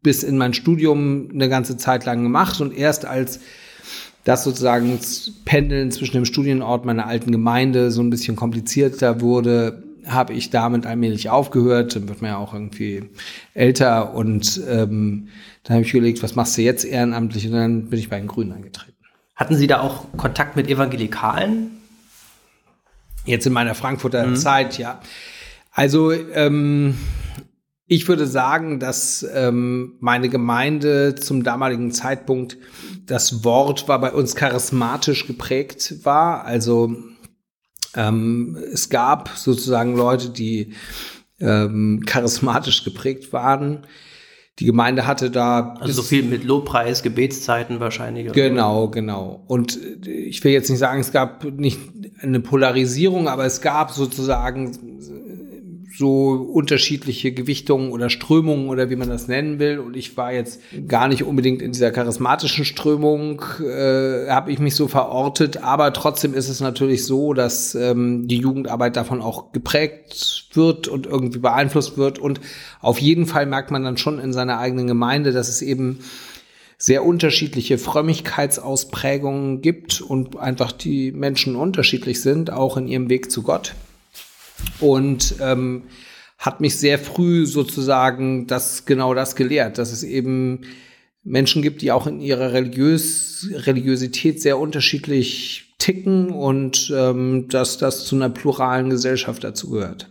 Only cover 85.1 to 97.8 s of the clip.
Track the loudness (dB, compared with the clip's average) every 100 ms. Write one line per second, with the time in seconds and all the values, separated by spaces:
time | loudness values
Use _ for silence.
85.1 | 0 0 0 0 0 -2 -6 -12 -20 -20
86.1 | -20 -20 _ -6 0 -2 2 2 2 -2
87.1 | 0 4 4 2 0 -2 -2 0 4 2
88.1 | 2 -2 -2 -2 -2 -2 -6 0 2 4
89.1 | 0 -2 0 2 2 0 -2 -6 -6 -4
90.1 | -2 0 0 0 -4 -10 -20 -20 _ _
91.1 | _ -2 2 2 2 0 0 0 0 0
92.1 | -6 -2 -2 2 0 0 2 4 4 0
93.1 | -2 -4 -6 -10 -4 0 2 2 0 -2
94.1 | 0 0 2 2 2 0 0 0 0 0
95.1 | 0 0 -4 -10 -12 -14 _ -2 0 2
96.1 | 2 2 0 0 0 0 -2 0 2 2
97.1 | 2 0 0 0 0 0 0